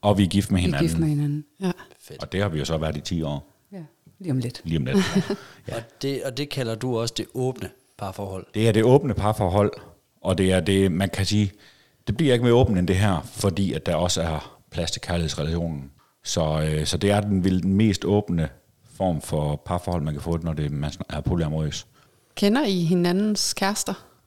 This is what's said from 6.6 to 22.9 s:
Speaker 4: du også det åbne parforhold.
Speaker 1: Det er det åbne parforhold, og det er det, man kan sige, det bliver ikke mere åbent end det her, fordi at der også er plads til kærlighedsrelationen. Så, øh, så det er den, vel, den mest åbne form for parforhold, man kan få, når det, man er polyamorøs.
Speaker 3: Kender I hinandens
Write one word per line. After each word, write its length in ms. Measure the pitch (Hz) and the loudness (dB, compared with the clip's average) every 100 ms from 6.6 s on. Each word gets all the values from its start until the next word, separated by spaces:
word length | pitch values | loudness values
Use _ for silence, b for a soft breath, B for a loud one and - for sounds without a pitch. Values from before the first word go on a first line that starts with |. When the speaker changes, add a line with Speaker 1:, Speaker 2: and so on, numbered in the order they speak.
| 120 113 | -4 -4
Speaker 4:
du 220 | 127 117 | -2 -2
også 140 | 117 - | -4 -6
det 80 | - | -8
åbne 360 | 123 127 123 92 - _ - | -4 -4 -4 -10 -14 _ -12
parforhold. 480 | 98 95 101 95 90 | -10 -8 -8 -10 -8
Speaker 1:
Det 140 | - 113 | 2 4
er 40 | |
det 120 | 110 | 6
åbne 300 | 113 135 143 | 6 6 4
parforhold, 580 | 98 101 107 98 98 101 - - - _ _ | -2 0 0 2 4 2 0 -18 -20 _ _
og 160 | - 90 | -2 2
det 140 | 95 | 4
er 80 | 92 | 4
det, 320 | 82 98 98 | 4 4 4
man 180 | 82 98 | 2 0
kan 160 | - 98 | 0 0
sige, 260 | 104 104 - b b b b - | 2 2 -2 b b b b -8
det 100 | 104 | 0
bliver 160 | 156 | 4
ikke 100 | 123 120 | 4 6
mere 80 | |
åbent 240 | 117 127 95 | 6 6 4
end 80 | 90 | 2
det 80 | 95 | 4
her, 240 | 104 87 - | 4 2 -4
fordi 400 | - 101 82 98 | -2 -2 0 -2
at 120 | 65 - | -2 -2
der 100 | 80 | 0
også 260 | 90 - | 0 0
er 380 | 85 78 - - _ | -2 -4 -8 -20 _
plads 200 | - 82 | -6 -6
til 100 | - | -6
kærlighedsrelationen. 920 | - 87 80 73 76 85 85 76 67 _ b b | -4 -2 -2 -2 -4 -2 -4 -6 -12 _ b b
Så, 380 | - - 78 78 | -6 -2 0 0
øh, 240 | 78 76 76 | 0 0 -2
så 120 | 85 | 0
det 140 | 101 | 2
er 100 | 104 | 2
den, 220 | 104 98 | 2 2
vel, 200 | 90 92 | 2 0
den 100 | 95 | 2
mest 320 | 98 110 95 - | 2 4 2 2
åbne 440 | 104 - 87 78 - _ _ _ - | 0 2 -2 -2 -6 _ _ _ -4
form 240 | 95 80 | -2 -2
for 340 | - 78 73 73 | -2 -2 -2 -4
parforhold, 480 | - 87 - 87 | -4 -6 -2 -4
man 100 | 76 | -4
kan 80 | 71 | -6
få, 160 | 71 85 | -4 -4
når 160 | 82 | -2
det, 180 | 76 73 | -4 -4
man 200 | 71 76 - - | -4 -6 -8 -10
er 120 | 76 | -6
polyamorøs. 640 | - 90 80 78 78 - - b b b b - | -2 0 0 -2 -4 -6 -14 b b b b -2
Speaker 3:
Kender 300 | 202 240 285 | 2 2 2
I 140 | 185 | 0
hinandens 720 | 165 | 2